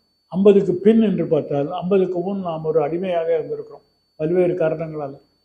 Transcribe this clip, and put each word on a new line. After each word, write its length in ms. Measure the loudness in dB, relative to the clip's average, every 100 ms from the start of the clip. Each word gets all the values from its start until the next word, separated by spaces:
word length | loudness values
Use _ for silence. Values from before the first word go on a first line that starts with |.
| _ _ -8
ஐம்பதுக்கு 480 | 2 6 6 4
பின் 280 | 2 4 4
என்று 240 | 4 0 0
பார்த்தால், 460 | 0 0 -4 -2
ஐம்பதுக்கு 460 | -4 0 0 0 -2
முன் 220 | -4 -6
நாம் 240 | -6 -6
ஒரு 180 | 0 0
அடிமையாக 560 | 0 -2 -2 -2 0 -2
இருந்திருக்கிறோம் 440 | -2 -8 -10 -18 _ _ _ -6
பல்வேறு 380 | -2 2 2
காரணங்களால். 640 | 2 -2 -2 -6 -8 -10 -12 _ _